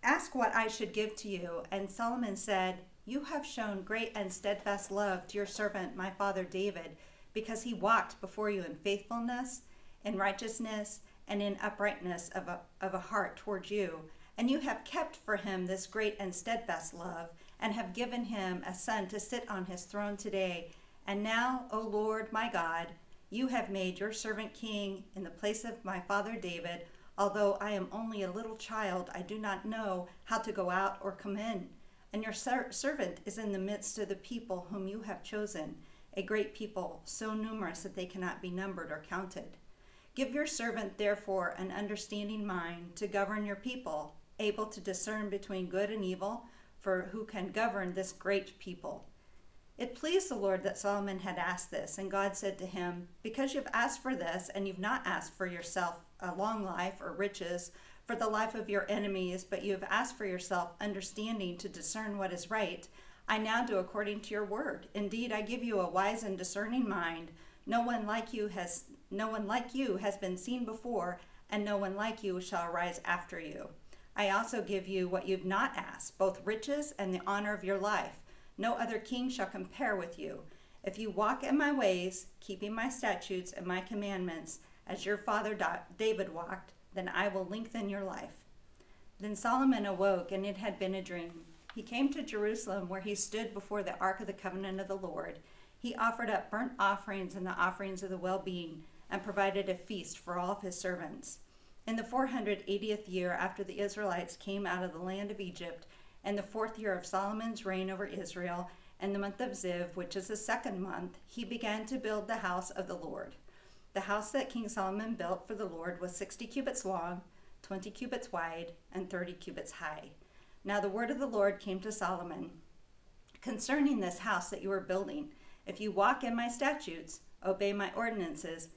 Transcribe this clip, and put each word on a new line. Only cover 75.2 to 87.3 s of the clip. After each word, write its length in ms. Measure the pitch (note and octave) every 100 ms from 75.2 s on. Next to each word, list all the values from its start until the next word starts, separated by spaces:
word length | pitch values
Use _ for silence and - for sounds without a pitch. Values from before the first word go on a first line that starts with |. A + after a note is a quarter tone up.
| -
you've 200 | F#3+ F3+
not 300 | G3 C4 -
asked, 420 | - - - -
both 280 | F#3+ F#3 -
riches 460 | G#3+ A3 C#4+ D4 -
and 140 | F#3+
the 100 | F#3 F3+
honor 280 | G3+ G#3
of 100 | G#3
your 140 | F#3 G3
life. 420 | G3+ G3+ - - - - - -
No 160 | A3
other 240 | A#3 A#3 A3
king 320 | - B3 B3+
shall 160 | B3+ F#3+
compare 500 | F#3+ F#3 - C4 G3+
with 220 | E3+ E3+
you. 220 | D#3 D3+ - - - -
If 140 | - F#3+
you 120 | A3
walk 320 | F#3 G#3+ B3+
in 140 | C4+ C#4+
my 160 | D4
ways, 540 | C#4+ G#3 F#3 F3+ F#3 - -
keeping 360 | - F#3 G#3
my 140 | A3 A#3+
statutes 640 | B3+ A3+ F3+ - F#3 F3+
and 140 | - F3+
my 140 | F#3
commandments, 760 | F#3+ G#3+ G3+ G3 F3+ E3 D#3+ - - - -
as 200 | F#3 F#3+
your 120 | G#3
father 360 | G#3+ G#3 G#3+
Da-, 240 | G#3 E3+ E3+ - -
David 360 | A3 G3 F#3
walked, 400 | D#3+ F3 F#3 - - -
then 140 | F#3+ F#3
I 200 | -
will 180 | G3+